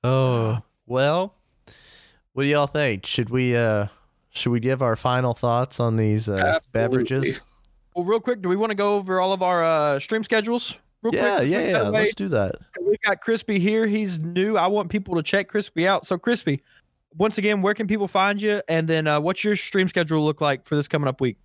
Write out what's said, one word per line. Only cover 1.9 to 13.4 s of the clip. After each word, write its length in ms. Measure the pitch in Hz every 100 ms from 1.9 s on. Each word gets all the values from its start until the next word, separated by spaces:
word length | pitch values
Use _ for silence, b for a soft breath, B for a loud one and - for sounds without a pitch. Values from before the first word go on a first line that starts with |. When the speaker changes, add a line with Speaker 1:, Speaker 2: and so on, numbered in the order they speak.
| B B B _
Speaker 1:
what 100 | 127
do 60 | 139
y'all 180 | 147 139
think? 380 | 151 143 98 -
Should 220 | - 113
we, 240 | 127 127 117
uh, 320 | 117 107 101 b b _ _
should 220 | - 123
we 80 | 120
give 240 | 120 131
our 120 | 127 110
final 380 | 127 127 127
thoughts 460 | 117 123 120 127 -
on 160 | 120 113
these, 340 | 110 107 107
uh, 40 |
Speaker 2:
Absolutely. 280 | 95 - 160 _
Speaker 1:
beverages? 680 | 113 117 127 117 131 139 - _ _ _ _ _ 175
Speaker 3:
Well, 100 | 175
real 140 | 226
quick, 220 | 247 233
do 60 | 185
we 60 | 190
wanna 200 | 220 202
go 200 | 208 208
over 220 | 190 185
all 140 | 185
of 80 | 190
our, 220 | 180 175
uh, 360 | 165 160 147 139
stream 240 | - 220
schedules? 540 | 214 220 214 240 - - _ _
Real 140 | 226 -
Speaker 1:
Yeah, 220 | 208 330
Speaker 3:
quick, 120 | 147
Speaker 1:
yeah, 80 | 185
Speaker 3:
quick 100 | -
Speaker 1:
yeah. 160 | 277 208
Speaker 3:
away. 120 | 214
Speaker 1:
Let's 120 | 214 -
do 120 | 196
that. 260 | 127 95 - - - 208
Speaker 3:
We've 160 | 214
got 200 | 208 190
Crispy 360 | - 226